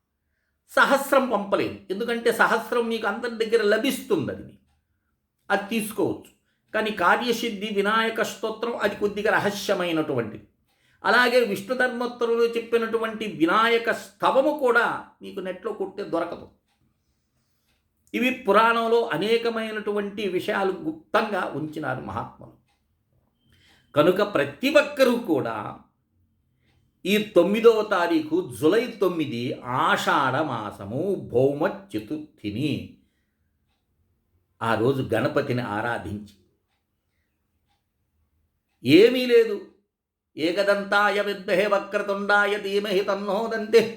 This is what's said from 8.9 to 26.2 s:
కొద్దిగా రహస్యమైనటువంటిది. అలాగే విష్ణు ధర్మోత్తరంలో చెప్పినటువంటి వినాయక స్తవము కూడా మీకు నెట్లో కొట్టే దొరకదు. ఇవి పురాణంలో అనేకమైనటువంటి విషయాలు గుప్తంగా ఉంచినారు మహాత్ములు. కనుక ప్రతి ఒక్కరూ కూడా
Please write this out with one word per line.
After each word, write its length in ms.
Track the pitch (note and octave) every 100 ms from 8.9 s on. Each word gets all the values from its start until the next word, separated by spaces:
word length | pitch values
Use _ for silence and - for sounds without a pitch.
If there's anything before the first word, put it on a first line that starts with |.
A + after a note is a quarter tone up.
| -
కొద్దిగా 340 | G#3 F#3+ G#3
రహస్యమైనటువంటిది. 1120 | F3+ G3 G3+ - F#3 F3 D#3+ D#3 B2+ G#2+ G#2 - _ _ _ _ _
అలాగే 340 | F3+ A#3 B3 B3
విష్ణు 300 | A3 G3+ -
ధర్మోత్తరంలో 720 | B3+ B3+ A#3+ A#3+ - A#3 A#3 A#3
చెప్పినటువంటి 800 | A3+ A3+ A#3 A3+ A3+ A3 G#3+ G#3+
వినాయక 640 | D#3 E3 G3+ A3+ A#3 A3+
స్తవము 600 | - - - F3+ B3+ D4 D4
కూడా 280 | B3+ A#3 G#3 C#3+ - _
మీకు 200 | F#3+ F#3+
నెట్లో 300 | F#3 F#3 A3
కొట్టే 320 | G#3 F#3+ -
దొరకదు. 420 | F3+ E3 E3+ - - _ _ _ _ _ _ _ _ _ _ _ _ _ _ _ _
ఇవి 160 | G#3+ B3 B3+
పురాణంలో 560 | - G3+ A3+ A#3 A3+ A#3 A3+
అనేకమైనటువంటి 1160 | D3+ G#3 A3+ A#3 A3 A3 G#3+ G#3 G#3 G3+ G3+ G3
విషయాలు 440 | F3 E3+ G#3 G3 F3+
గుప్తంగా 600 | D#3+ D#3 - G#3+ A3 F3+ G3+ C#3
ఉంచినారు 460 | D3+ D#3+ C#3 B2+
మహాత్ములు. 500 | C#3 A#2 B2+ - - - _ _ _ _ _ _ _ _ _ _ _ _ _
కనుక 260 | C#3+ E3 F#3 G#3
ప్రతి 340 | - G3+ - C4+
ఒక్కరూ 400 | D4 - - B3+ A#3 F#3+
కూడా 260 | C#3+ A#2 A2 G#2 - _ _ _ _